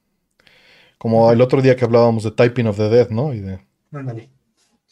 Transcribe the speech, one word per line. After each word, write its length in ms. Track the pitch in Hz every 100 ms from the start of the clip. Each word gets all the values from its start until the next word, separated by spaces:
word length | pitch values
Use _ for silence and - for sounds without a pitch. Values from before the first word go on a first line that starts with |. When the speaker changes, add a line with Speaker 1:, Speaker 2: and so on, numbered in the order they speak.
| _ _ _ _ _ _ _ _ _ _
Speaker 1:
Como 280 | 117 113
Speaker 2:
Ujú. 80 | 113
Speaker 1:
el 80 | 117
otro 220 | 127 139
día 140 | 131 127
que 80 |
hablábamos 400 | 117 117 117 113
de 80 | 107
Typing 340 | - 120 123 113
of 100 | 101
the 120 | 107
Dead, 220 | 120 117
¿no? 220 | 110 151
Y 60 | 113
de 200 | 95 95 _ _ _
Speaker 2:
Ándale. 380 | 147 131 113 - _ _ _ _ _ _